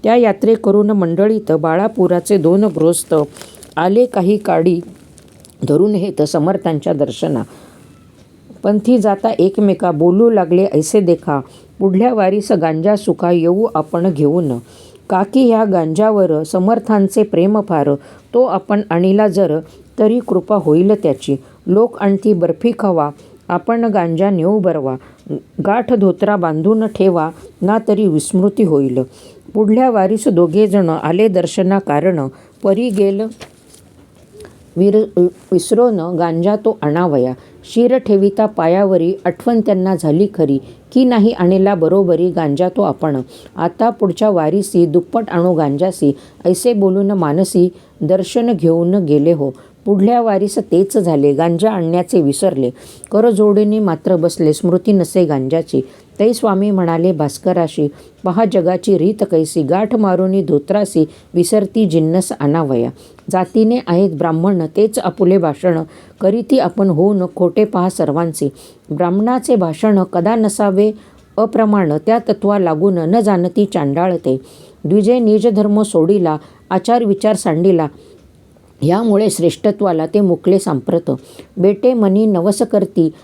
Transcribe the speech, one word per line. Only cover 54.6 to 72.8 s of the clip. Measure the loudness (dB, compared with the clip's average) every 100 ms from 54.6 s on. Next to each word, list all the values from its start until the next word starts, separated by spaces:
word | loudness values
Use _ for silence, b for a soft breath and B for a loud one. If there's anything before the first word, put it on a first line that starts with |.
| 0 0 2
नसे | 0 2 0
गांजाची. | 0 0 -2 -4 -2 -4 -4 B B -2
तै | 0
स्वामी | 0 0 0 0
म्हणाले | 0 0 0 0
भास्कराशी, | 0 -4 -2 -2 0 -2 -2 -4 B B _
"पहा | -4 0 0
जगाची | 2 0 -2 0 2
रीत | 0 0 0
कैसी, | 0 0 -2
गाठ | -2 -2 0
मारुनी | 0 0 0 0 -2
धोत्रासी | 0 -2 0 -4 -2 -2 -2 B B
विसरती | -2 0 0 0 0 0
जिन्नस | 2 0 0 -2 -4
आणावया. | -2 0 0 -2 -2 B B B -6
जातीने | -4 -2 0 2 0 0
आहेत | 0 0
ब्राह्मण, | 0 -2 0 0 -2 -2 0
तेच | -2 -2
आपुले | -6 -2 0 2
भाषण, | 0 -2 -2 -2 -6 B B B
करीती | -2 -2 0 0
आपण | 0 0 0
होऊन | 2 2 0 -4 -2
खोटे | -2 0
पहा | 0 0 -2
सर्वांचे. | -2 -2 -2 -4 -4 -6 B B B -12
ब्राह्मणाचे | -4 -2 0 0 -2 0 0
भाषण | 0 -2 0 2
कदा | 0 -2 0
नसावे | 0 -2 0 -2 2 0 -2 B B B -4
अप्रमाण, | -2 0 0 2 0 -2 0
त्या | -2
तत्वा | 0 -2 0 0
लागून | 0 0